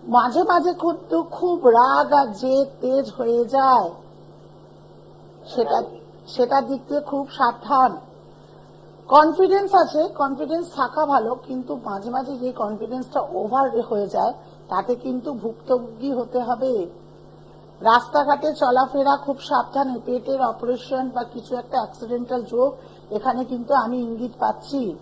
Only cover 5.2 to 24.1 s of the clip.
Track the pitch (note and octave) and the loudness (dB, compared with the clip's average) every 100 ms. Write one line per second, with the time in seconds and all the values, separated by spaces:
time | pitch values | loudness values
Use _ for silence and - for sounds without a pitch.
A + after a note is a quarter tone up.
5.2 | - - - B3 A3+ A3+ - - - - | -20 -20 -8 -2 0 0 -2 -12 -20 -20
6.2 | - - A#3+ C4+ A#3+ C#4 - C#4+ C#4+ C#4 | -14 0 2 2 0 -6 -4 -4 -2 -6
7.2 | C#4 - B3 A#3 G#3 C4+ B3 F#3 - - | -6 0 0 0 0 4 4 2 -14 -20
8.2 | - - - - - - - - - C#4 | -20 -20 -20 -20 -20 -20 -20 -20 4 6
9.2 | D#4 D#4 F#4 G4 G4+ G4 D#4 D4+ F4 - | 6 4 4 4 4 4 4 0 -2 -2
10.2 | C#4 C4+ D4 D#4+ D4+ - B3+ D4+ D4+ C#4 | -4 -2 -4 -4 -4 -4 -2 0 2 2
11.2 | A3 B3+ - B3+ B3 C#4 A3+ G3+ G#3+ B3 | 0 -6 -8 -10 -6 -8 -6 -8 -6 -6
12.2 | - C4+ B3+ B3 G#3+ G#3+ A3 B3+ B3+ C#4+ | -6 -6 -6 -4 -6 -4 -8 -8 -4 -4
13.2 | C#4+ F4+ G#3 B3+ C4+ A3+ - G#3+ G3+ - | -4 -4 -2 0 2 0 -2 -2 -2 0
14.2 | - - - - - F#3 F#3+ A#3+ C4 B3+ | -2 -4 -16 -20 -6 -6 -2 -4 -4 -6
15.2 | D4 B3 G#3+ A3+ - B3+ A#3+ A3+ C4+ B3+ | -6 -8 -8 -10 -2 -2 -2 -8 -4 -4
16.2 | A#3 B3+ A#3+ A#3 C4 A#3 E3+ - - - | -4 -4 -4 -2 0 -2 -4 -10 -20 -20
17.2 | - - - - - - A3 A#3+ - D4 | -20 -20 -20 -20 -20 0 4 4 4 0
18.2 | C#4+ C#4 D4+ D4+ C4+ B3 C4 C#4+ C#4 C#4+ | 2 2 0 0 2 2 2 0 2 0
19.2 | - C4+ - C#4+ - C#4 C4+ B3 - B3 | -2 -8 -2 -2 0 -2 -2 -4 -4 -4
20.2 | - C4+ B3+ - A#3+ B3 - C4+ C4 B3 | -2 0 0 -2 -4 -4 -4 -4 -4 -6
21.2 | A#3 A#3+ - B3 A#3+ B3+ A3 - A3+ A#3+ | -8 -12 -8 -10 -4 -4 -4 -10 -6 -6
22.2 | A#3+ B3+ G#3+ A#3 C4+ C4+ - - - G#3 | -4 -6 -4 0 0 0 -18 -20 -8 -2
23.2 | C4 A#3+ B3+ B3 A#3 C#4 A3+ B3 A#3 | -2 -2 -4 -6 2 2 2 -4 -4